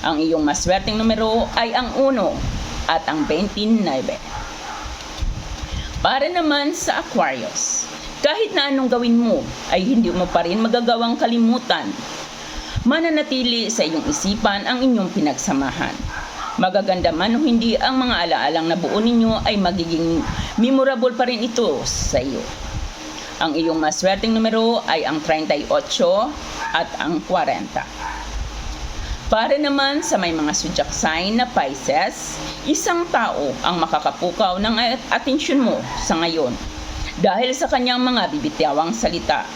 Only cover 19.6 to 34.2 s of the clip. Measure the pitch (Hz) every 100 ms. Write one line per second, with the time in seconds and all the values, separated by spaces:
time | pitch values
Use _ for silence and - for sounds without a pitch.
19.6 | 180 185 165 165 165 165 - - - -
20.6 | 233 269 262 254 247 233 247 233 233 233
21.6 | 214 131 - - - 139 135 113 - -
22.6 | - - - - - - - - 165 147
23.6 | 165 160 156 151 185 202 226 220 220 226
24.6 | 226 233 - 160 135 151 160 156 156 147
25.6 | - 147 - - 175 196 262 294 - -
26.6 | - 160 165 - 147 160 - 175 139 113
27.6 | - - - - - - - - - -
28.6 | - - - - - - - 220 240 285
29.6 | 294 277 277 285 - 214 180 165 151 170
30.6 | - - 143 - 165 160 190 226 247 202
31.6 | 139 139 - 143 202 - - - - -
32.6 | - - 440 349 339 262 208 - 139 -
33.6 | - 175 160 151 151 -